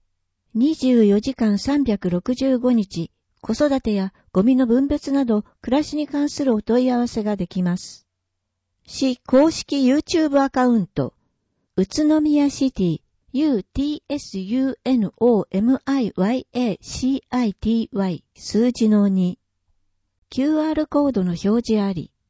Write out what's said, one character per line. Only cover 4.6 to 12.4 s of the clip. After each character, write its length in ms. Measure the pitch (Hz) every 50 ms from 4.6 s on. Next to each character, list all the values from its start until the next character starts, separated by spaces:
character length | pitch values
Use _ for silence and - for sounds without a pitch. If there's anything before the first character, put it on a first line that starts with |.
| 262 226
分 200 | 233 254 277 277
別 240 | 294 294 - 285
な 120 | 277 277 277
ど 220 | 233 220 208 208 _ _ _
暮 160 | - - 240 294
ら 60 | 302
し 120 | - 294
に 120 | 302 302 -
関 220 | - 285 294 294
す 140 | - - 285
る 120 | 269 226
お 60 | 214
問 220 | - - 226 247 254
い 80 | 254
合 60 | 247 240
わ 100 | 247 233
せ 160 | - 233 208
が 120 | 208 208
で 120 | 190 180 -
き 140 | - 185
ま 160 | 180 175 175 185
す。 300 | - - - - _ _ _ _ _ _ _ _ _ _ _ _ _ _ _ _ _
市 320 | - - - 269 262 247 - _ -
公 240 | - 262 294 330
式 360 | 311 - - - 285 277 269 247
YouTube 520 | 269 302 - - - 330 311 302 277 277
ア 80 | 269 269
カ 160 | - 254 254
ウ 140 | 247 240 220
ン 80 | 180 -
ト、 260 | - - 131 - _ _ _ _ _ _ _ _ _ _ _ _ - -
宇 80 | 190
都 340 | - - 302 311 302 311 311
宮 300 | 302 302 294 294